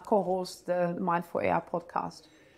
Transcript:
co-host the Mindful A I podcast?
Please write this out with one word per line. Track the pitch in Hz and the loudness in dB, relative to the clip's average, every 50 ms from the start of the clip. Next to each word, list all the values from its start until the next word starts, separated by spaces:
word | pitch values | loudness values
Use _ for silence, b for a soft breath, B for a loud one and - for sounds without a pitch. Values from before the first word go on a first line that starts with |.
| - | -2
co-host | - 226 202 180 180 185 185 180 180 - - - | 2 2 2 4 2 0 -2 -2 -6 -10 -8 -4
the | - 175 180 175 170 175 - | -2 0 2 2 0 0 0
Mindful | 190 175 170 175 175 - - - | 0 0 0 0 0 -2 -2 0
A | - 185 | 2 2
I | 170 170 | 2 2
podcast? | 170 - - 170 - - - - 175 170 - - - b b b b b b | 0 -2 -4 -6 -4 -4 -4 -4 -4 -4 -8 -14 -20 b b b b b b